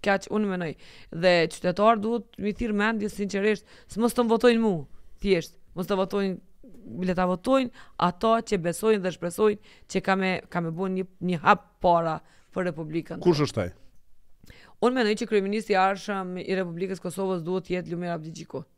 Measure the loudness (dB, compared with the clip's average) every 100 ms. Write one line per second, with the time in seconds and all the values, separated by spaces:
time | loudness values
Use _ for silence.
0 | 0 -2 0 -2 -2 -2 -6 -8 -16 -20
1 | -14 0 4 4 2 0 -4 2 4 4
2 | 0 -4 -6 -6 -6 -4 -2 0 0 0
3 | -4 -4 -4 0 0 -2 -6 -20 -12 0
4 | 0 2 2 6 6 6 2 0 -4 -16
5 | -18 -6 0 0 0 -16 -16 -10 -4 -2
6 | 0 0 -2 -4 -12 -20 -20 -20 -14 -6
7 | -2 0 0 0 2 2 2 -8 -20 -2
8 | -2 2 2 2 0 -2 -2 -2 2 2
9 | 0 -4 -6 2 2 2 -8 -20 -6 -4
10 | 0 0 2 -2 -4 -4 -4 -4 -4 -4
11 | -6 -6 -4 0 4 4 2 _ 4 4
12 | 2 -4 -10 -20 _ -4 -4 -4 -6 -6
13 | -6 0 4 4 2 0 -4 -6 -20 -20
14 | -20 -20 -20 -20 -20 -20 -20 0 0 2
15 | 0 0 0 0 0 -4 0 2 2 0
16 | -6 -6 -6 -8 -4 -4 -4 -6 -6 -6
17 | -8 -6 -4 -4 -2 -6 -4 -6 -6 -8
18 | -6 -6 -8 -14 -12 -12 -12